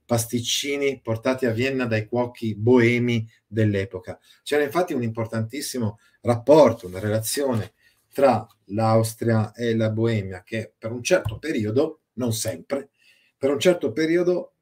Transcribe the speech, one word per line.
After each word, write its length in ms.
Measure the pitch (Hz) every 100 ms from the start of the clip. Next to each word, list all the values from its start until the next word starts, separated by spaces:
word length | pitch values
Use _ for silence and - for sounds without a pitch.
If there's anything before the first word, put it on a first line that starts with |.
pasticcini 960 | - 117 113 123 120 - 143 143 139 131
portati 460 | - 110 131 131 127
a 60 |
Vienna 340 | 110 135 131 120
dai 220 | 110 107
cuochi 480 | 120 120 - 113 104
boemi 680 | 113 127 117 120 120 117 110 _ _
dell'epoca. 760 | 107 107 98 95 92 - - _ _
C'era 220 | - 147
infatti 300 | 143 165 180
un 100 | 135
importantissimo 960 | 117 113 110 113 110 143 147 127 107 - _ _
rapporto, 680 | - 117 - 156 127 - 90
una 100 | 92
relazione 760 | 107 110 110 139 139 113 90 _ _ _ _
tra 320 | - 113 113 - _ -
l'Austria 880 | 104 110 113 113 - 117 110 107
e 220 | - 120 113
la 160 | 110
Boemia, 500 | 107 113 113 95 92
che 320 | - 113 107 _
per 160 | 113
un 120 | 123
certo 340 | 113 180 107 107
periodo, 640 | 151 139 107 120 156 - _
non 200 | - 127
sempre, 560 | 107 98 82 - - - _ _ _ _ _
per 140 | 135
un 80 | 143
certo 320 | 180 175 135
periodo 640 | 131 160 175 175 180 - _